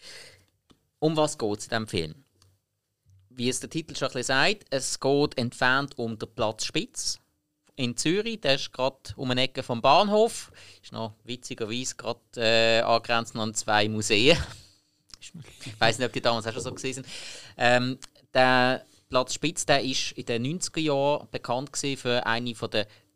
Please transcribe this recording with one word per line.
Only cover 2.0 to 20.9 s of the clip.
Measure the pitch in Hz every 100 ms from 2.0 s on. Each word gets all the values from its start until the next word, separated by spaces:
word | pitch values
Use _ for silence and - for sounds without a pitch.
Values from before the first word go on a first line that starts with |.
| 78 - _ _ _ _ _ _ _ _ _ _ _
Wie | 127 120
es | 123
der | -
Titel | 160 156
schon | - 139
ein |
bisschen | 127 120
sagt, | 135 165 - _
es | 135 - -
geht | 135 143 147 -
entfernt | 120 - 127 131 139 -
um | 117 107
den | 120
Platz | - 107 -
Spitz | - 160 220 - - - _ _ _ _ _ -
in | 123 117
Zürich. | 151 190 220 220
Der | 143
ist | 135 -
grad | - 131 - - -
um | 127
eine | 127
Ecke | 131 -
vom | - 117
Bahnhof. | 131 156 202 214 226 - - - - -
Ist | -
noch | 110 113 -
witzigerweise | - 123 - 127 107 120 127 -
grad, | 110 117 _ 123
äh, | 113 113 113 113
angrenzend | 117 117 110 117 113 120
an | 110
zwei | 104 - 107 107
Museen. | 107 104 107 131 165
<laughs> | - - - _ _ _ _ -
Ich | - - - - - 107
weiss | 113 113
nicht, | 120
ob |
die | 131
damals | 123 117 113
auch |
schon | 120
so | 127
gewesen | 127 135 131
sind. | - - - - - -
Ähm, | 120 123 123 131 - _ _
der | 131 127 127 123 131 - _ _
Platz | 131 131
Spitz, | - 147 - -
der | 139
ist | 123 131 -
in | -
den | - 117
neunziger | 127 180 - 165
Jahren | 156